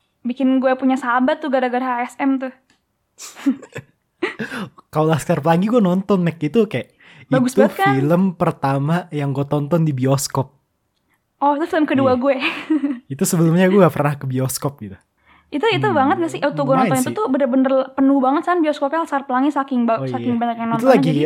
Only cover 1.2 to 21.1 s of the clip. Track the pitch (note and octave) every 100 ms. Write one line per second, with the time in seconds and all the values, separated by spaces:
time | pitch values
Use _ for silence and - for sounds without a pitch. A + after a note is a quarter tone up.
1.2 | C4 D#4 D#4 B3+ A3+ B3 C4 A#3+ B3 -
2.2 | C#4 C4 B3+ - _ _ _ _ _ -
3.2 | - - C#4 - - - - _ _ _
4.2 | G4+ - - C3+ F3 - _ D#3 D#3 D#3
5.2 | - D#3+ D3 E3+ G#3+ B3 F3+ F#3+ F#3+ G3
6.2 | E3+ D#3+ D3 A#3 G#3 B2 - _ - -
7.2 | - B3+ B3 - - - G4 C3+ C#3+ F3
8.2 | F#3+ E3 E3+ D#3 C#3 C#3 C#3+ F3 F3 D3
9.2 | C#3 C3+ C#3+ D3 C#3+ E3 D#3+ C3 C3 C3+
10.2 | - C3+ C3+ _ _ _ _ _ _ _
11.2 | _ - C#4+ C#4+ E4+ E4 D4+ C#4 C4 B3+
12.2 | C#4 C4 D#4 - - D#4 C#4+ B3 - C3+
13.2 | F#3+ E3+ E3 E3+ F#3 G3+ E3 - D3 C#3+
14.2 | C3 B2+ C3+ - C#3+ C#3+ G#2 F#2 _ _
15.2 | _ _ _ - A4+ F#4 G#4+ D#4 C4+ F#4
16.2 | E4 - C#4+ D4 C4+ C4 - C4 B3+ G#4
17.2 | C4 C4+ C4+ C4 C4 C4+ C4+ - C4+ C#4
18.2 | B3+ D4+ E4 F4+ D#4 C#4+ C#4 D#4+ E4 C#4
19.2 | C4+ B3 C#4+ C#4+ C4+ B3 A#3 A3+ C3 A3+
20.2 | A#3+ A#3 A#3+ A#3 A3+ A3+ C4 A#3+ -